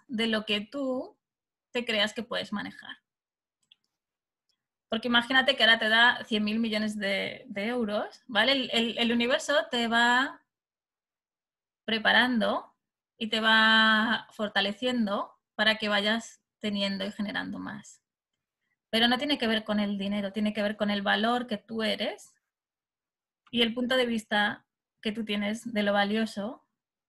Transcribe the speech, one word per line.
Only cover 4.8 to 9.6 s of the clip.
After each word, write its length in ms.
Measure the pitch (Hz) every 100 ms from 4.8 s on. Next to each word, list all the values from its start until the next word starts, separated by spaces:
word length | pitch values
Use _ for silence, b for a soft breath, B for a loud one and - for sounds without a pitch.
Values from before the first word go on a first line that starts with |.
| _
Porque 180 | 220 240
imagínate 480 | 240 240 262 262 262
que 80 |
ahora 160 | 220 226
te 100 | 214
da 340 | 226 240 - -
cien 180 | 214
mil 160 | 208 220
millones 380 | 226 214 214 208
de, 480 | 196 190 190 - -
de 200 | 202 208
euros, 560 | 247 214 208 392 - -
¿vale? 260 | 202 233
El, 160 | 277 240
el, 240 | 233 233 208
el 140 | 233
universo 440 | 233 240 269 - 294